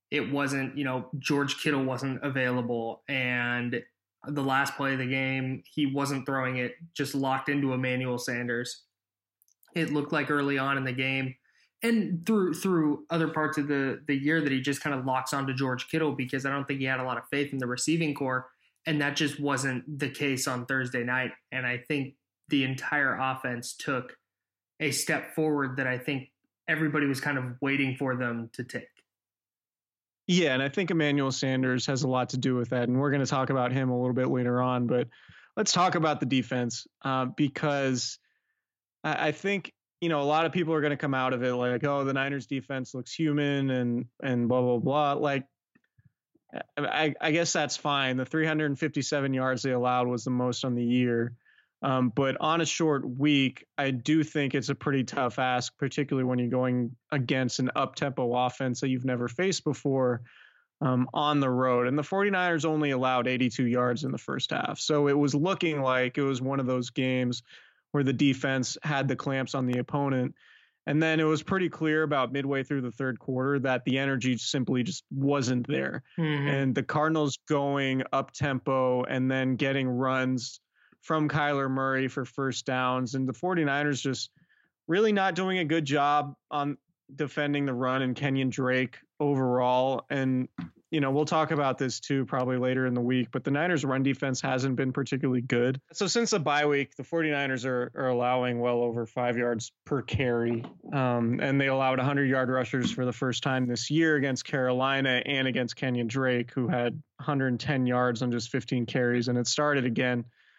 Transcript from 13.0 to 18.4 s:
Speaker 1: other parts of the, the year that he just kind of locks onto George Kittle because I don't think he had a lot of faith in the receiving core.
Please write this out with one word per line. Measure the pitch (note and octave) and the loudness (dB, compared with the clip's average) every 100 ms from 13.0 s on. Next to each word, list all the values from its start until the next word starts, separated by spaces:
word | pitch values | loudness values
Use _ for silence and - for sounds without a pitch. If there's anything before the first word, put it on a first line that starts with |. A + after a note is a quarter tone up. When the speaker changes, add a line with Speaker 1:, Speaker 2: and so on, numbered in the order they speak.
| - | -2
Speaker 1:
other | E3 D#3+ | -2 0
parts | D#3 D3+ D3 | 0 -2 -2
of | C#3+ | -2
the, | C#3+ C3+ - - | 0 -2 -4 -2
the | C#3 | -2
year | C#3+ D#3+ | 0 0
that | D3 | 2
he | C3 | 0
just | C3+ C#3 | -2 -2
kind | D3+ | -2
of | C3+ C3 | -4 -2
locks | B2+ B2 | -2 -2
onto | C#3 C3+ C3 | -4 -2 -2
George | C3+ B2 - | -2 -2 -4
Kittle | D#3+ D#3 | -2 -2
because | B2+ B2 C3+ C3+ | -2 -4 -4 -4
I | |
don't | C#3 C3+ | -4 -4
think | C#3 | -4
he | C3 | -2
had | C3 | -2
a | B2+ | -4
lot | A#2+ | -6
of | - | -4
faith | C#3+ C#3+ | -4 -2
in | C3+ | -2
the | B2 | -4
receiving | B2 - E3 D#3 | -2 0 2 0
core. | C#3 C3+ B2+ | -2 -2 -2